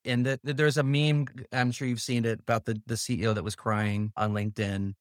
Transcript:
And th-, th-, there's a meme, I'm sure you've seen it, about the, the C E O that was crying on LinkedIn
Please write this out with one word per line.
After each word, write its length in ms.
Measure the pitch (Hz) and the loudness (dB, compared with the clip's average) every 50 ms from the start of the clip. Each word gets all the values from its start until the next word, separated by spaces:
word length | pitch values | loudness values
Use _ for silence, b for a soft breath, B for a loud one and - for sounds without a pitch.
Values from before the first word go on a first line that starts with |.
| - | -4
And 200 | 127 127 120 123 | 0 0 2 2
th-, 160 | 135 135 127 - | 2 0 -2 -4
th-, 120 | 143 143 | -4 0
there's 220 | 135 151 151 127 147 | 2 2 4 4 2
a 40 | |
meme, 440 | 139 135 139 147 151 151 147 147 143 - - 123 - - | 2 2 2 4 4 4 4 2 0 -2 -6 -12 -10 -4
I'm 180 | 127 127 123 123 | -2 0 0 0
sure 160 | 120 - 139 | 0 -2 -2
you've 140 | 127 123 110 | -2 -2 -2
seen 240 | - - 123 120 113 | -2 -2 0 0 0
it, 160 | 113 110 107 | 0 -2 -2
about 240 | - - 117 110 - | 0 0 0 0 0
the, 160 | - 110 107 - | -2 -4 -4 -4
the 100 | - 113 | -4 -4
C 240 | 104 - - 123 - | -4 -2 -2 -2 0
E 60 | 107 | 2
O 80 | 113 104 | 2 0
that 100 | 104 90 | 0 -2
was 100 | 107 - | -4 -6
crying 580 | - - 113 107 107 107 104 101 104 107 107 - | -4 -2 -2 0 2 0 0 0 0 -2 -2 -2
on 160 | 110 107 107 | -2 0 0
LinkedIn 640 | 104 104 104 104 104 - 104 98 98 98 98 98 98 - | 0 0 -2 -2 -2 -2 -2 -2 0 -2 -2 -4 -6 -8